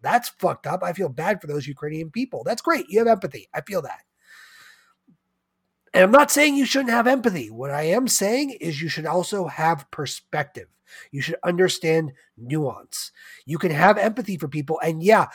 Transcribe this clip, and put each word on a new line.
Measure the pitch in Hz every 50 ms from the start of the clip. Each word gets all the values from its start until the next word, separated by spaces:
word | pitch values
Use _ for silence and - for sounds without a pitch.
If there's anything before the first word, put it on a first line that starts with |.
| -
that's | 139 196 240 233 -
fucked | - _ - 170 139 - -
up. | 147 160 185 180
I | 180 170
feel | 180 190 151
bad | 127 135 160 196 214 180
for | -
those | 151 147 147 131
Ukrainian | 139 139 - - 151 156 156 165 160
people." | - 226 262 - - 127 117
That's | 170 226 226
great. | - 330 330 262 359 -
You | 190 220
have | 226 226
empathy. | 226 214 - 156 - 113 - _ -
I | 143 151
feel | - 202 180 147
that. | 120 98 - _ _ _ _ _ _ - - - - - - - - - _ _ _ _ _ _ _ 170 _ _ _ _ _ _ _ _ _ _ _ _ _ _ _ -
And | 180 185
I'm | 196
not | 226 285 294 277
saying | - 285 294 302 277
you | 277 269
shouldn't | - - 269 269 240
have | 233 240 226
empathy. | 247 269 269 220 233 185 160 117 107
What | 110 113 131 139
I | 139 147 156
am | 160 185 233 269 233
saying | - - 196 202 226 269 294 277 247 202
is | - 170 151 139 165
you | 160
should | - 175 151
also | 165 170 185 175 - 208 202 180
have | 147 - - 160 165 170 147 - _
perspective. | - - 147 131 - - - _ - 151 143 - _ 113 92 - _ _ _ _ - - - -
You | - 139 131
should | 165 165 - -
understand | 175 175 175 185 - - - - 160 160 160 160 147 - _ _ _ _
nuance. | - 117 123 147 156 151 131 113 - - _ - - - - - - - - - - _
You | - 156 156
can | - 175
have | 151 147 170 196 208
empathy | 202 196 220 208 254 208 - 190
for | 151 156 143
people. | 135 151 143 139 160 156 -
And | 165 165 156 165
yeah, | 196 220 202 160 - -